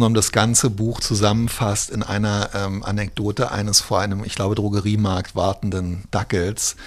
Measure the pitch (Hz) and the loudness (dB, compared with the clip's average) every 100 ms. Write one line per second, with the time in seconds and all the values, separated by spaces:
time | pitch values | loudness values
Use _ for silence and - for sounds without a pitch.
0 | 113 110 - 110 110 113 135 101 110 117 | 4 4 2 4 4 4 2 2 -2 -2
1 | - 104 104 110 117 - 110 101 - 107 | -2 2 4 4 0 0 0 0 -2 -4
2 | 104 101 107 104 101 101 98 98 - 104 | -2 0 0 0 -2 -2 -4 -4 -4 -4
3 | 98 - 104 104 123 104 104 98 - 98 | -4 -4 -2 -2 -2 -2 0 0 2 0
4 | 101 98 104 - 98 104 101 101 101 107 | 0 -2 -4 -2 0 0 0 0 2 2
5 | 101 92 - - 95 95 104 95 90 87 | 2 0 -2 0 0 0 -2 -2 -4 -6
6 | - 101 98 95 90 107 - - | -4 -4 0 0 0 -2 -6 -6